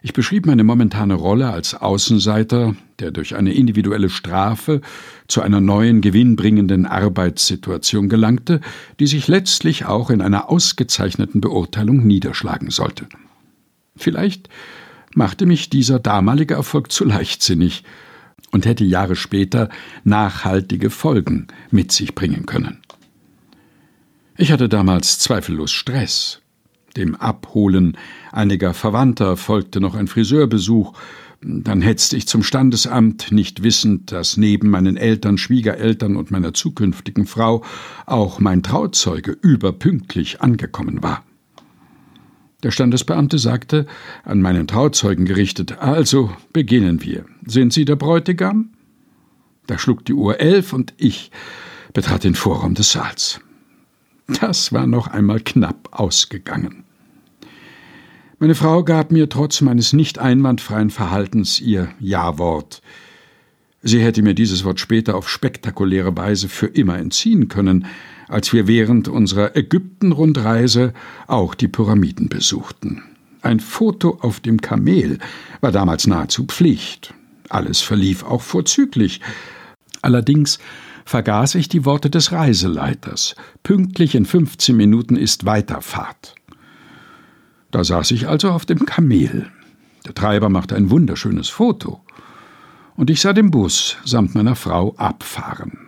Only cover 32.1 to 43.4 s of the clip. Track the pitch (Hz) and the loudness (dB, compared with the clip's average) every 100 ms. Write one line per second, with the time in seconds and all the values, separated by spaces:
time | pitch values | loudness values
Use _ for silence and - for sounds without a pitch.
32.1 | 131 - 113 104 135 131 117 123 123 110 | -2 -2 -2 0 2 2 2 0 2 2
33.1 | 104 - 107 92 - 110 110 110 95 - | 2 0 0 0 -2 0 2 0 0 -4
34.1 | 90 85 - 104 101 104 95 95 - 117 | -6 -4 0 2 4 2 4 2 2 0
35.1 | 110 104 95 - 127 110 95 110 107 104 | 0 0 0 2 0 0 -2 -2 -2 -2
36.1 | 98 82 95 85 - - - 101 90 - | -4 -4 -4 -2 -4 -6 -2 -2 -2 -6
37.1 | - 98 110 113 113 - - - - - | -4 -4 0 0 0 -4 -18 -18 -20 -4
38.1 | 120 98 - 101 92 - 120 202 - - | 0 0 0 2 2 0 -2 -2 -2 -4
39.1 | 80 98 - - - 101 92 - 151 - | -4 -8 -2 0 2 -2 0 -2 -2 -4
40.1 | - - - 131 120 - - - - - | -6 -6 -2 0 0 -4 -8 -8 -6 -6
41.1 | - _ _ _ - _ _ _ _ _ | -6 _ _ _ -20 _ _ _ _ _
42.1 | _ _ _ _ _ - - 123 123 - | _ _ _ _ _ -4 2 2 2 0
43.1 | 165 143 156 | 0 0 2